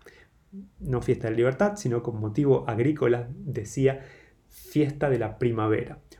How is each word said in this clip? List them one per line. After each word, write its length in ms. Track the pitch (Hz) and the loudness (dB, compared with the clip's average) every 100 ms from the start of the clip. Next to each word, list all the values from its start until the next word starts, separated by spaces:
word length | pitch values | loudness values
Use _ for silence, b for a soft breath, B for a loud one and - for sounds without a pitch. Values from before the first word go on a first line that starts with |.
| b b b _ _ 196 - - | b b b _ _ -20 -20 -12
No 220 | 165 123 | -4 -2
Fiesta 260 | - 113 110 | 0 0 0
de 40 | |
la 60 | 113 | 2
Libertad, 360 | 123 131 202 202 | 2 4 0 0
sino 260 | 127 120 | -2 -2
con 200 | 120 110 | -2 -4
motivo 420 | 107 107 139 131 127 | -4 0 4 4 2
agrícola, 580 | 110 139 151 127 120 120 165 | 0 0 2 2 0 -2 -10
decía 640 | 196 120 104 - 135 135 B B B _ _ | -8 -8 -8 0 0 0 B B B _ _
Fiesta 640 | - - 151 143 139 143 | -20 -4 0 0 0 0
de 100 | 120 | 0
la 180 | 107 107 | -2 0
Primavera. 600 | 123 113 107 107 - - - | 0 2 0 0 -2 -12 -20